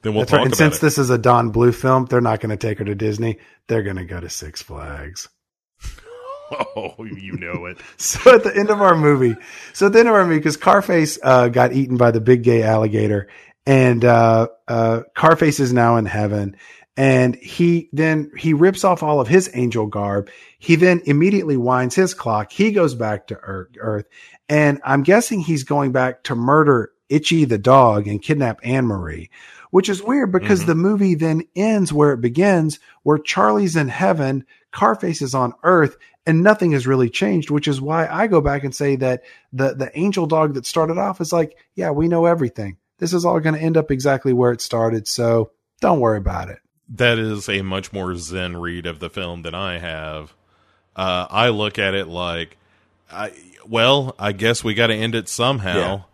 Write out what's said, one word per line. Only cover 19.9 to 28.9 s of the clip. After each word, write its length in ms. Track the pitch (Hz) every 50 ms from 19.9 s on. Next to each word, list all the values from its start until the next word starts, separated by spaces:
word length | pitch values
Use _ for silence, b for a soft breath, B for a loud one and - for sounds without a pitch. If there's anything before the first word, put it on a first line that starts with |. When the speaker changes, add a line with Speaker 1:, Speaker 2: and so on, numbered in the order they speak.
| 104 104 101 101 101 101 101 B B B B B B B
Speaker 2:
He 160 | - - 170
then 280 | 156 180 185 180 175 -
immediately 520 | - 143 147 165 196 208 196 185 156 143
winds 380 | 127 120 123 127 127 127 123 -
his 200 | 185 185 180 -
clock. 360 | - - 117 110 107 104 _
He 220 | - - 196 220
goes 240 | 202 202 170 147 123
back 320 | 113 117 107 107 101 _ -
to 60 | 110
Ear-, 360 | - - - 95 98 90 _ _ -
Earth, 280 | - 113 107 104 104 B B B B B B B _ _
and 320 | 147 151 151 147 143 139 -
I'm 200 | 139 135 139 139
guessing 340 | 151 190 226 240 - 233 196
he's 220 | 156 160 165 143
going 300 | 131 - 139 143 139 135
back 320 | 123 131 127 127 127 _ _
to 100 | - 131
murder 560 | 120 120 127 143 156 156 147 135 117 107 - _ _ _ _
Itchy 360 | 135 151 151 - 170 165 151
the 140 | 123 117 101
dog 500 | 101 127 135 139 131 117 107 104 104 101
and 120 | 107 101
kidnap 380 | - - 156 147 139 117 107 _ -
Anne 220 | 113 127 135 127
Marie, 440 | 117